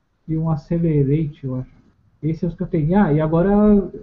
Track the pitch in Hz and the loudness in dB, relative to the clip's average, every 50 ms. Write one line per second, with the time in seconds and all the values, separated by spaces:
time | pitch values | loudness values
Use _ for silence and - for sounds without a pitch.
0 | _ _ _ _ _ - 160 160 160 160 160 147 - - 170 170 170 165 151 147 | _ _ _ _ _ -6 -4 -4 -2 -2 -4 -4 -4 -4 -2 -2 0 0 2 2
1 | 139 131 143 160 160 147 - - - 127 127 131 127 - - - _ _ _ _ | 2 2 2 0 -2 -4 -8 -10 -10 -8 -8 -8 -10 -12 -16 -20 _ _ _ _
2 | _ _ _ _ - 156 160 - - 170 - - 180 - - 165 147 156 185 208 | _ _ _ _ -6 -6 -6 -4 -4 -6 -4 -6 -6 -4 -2 -2 0 2 2 2
3 | 202 160 143 156 156 156 165 165 175 196 202 208 208 208 208 202 185 - - - | 2 2 2 0 0 0 2 2 2 2 2 4 4 4 4 4 2 -2 -8 -16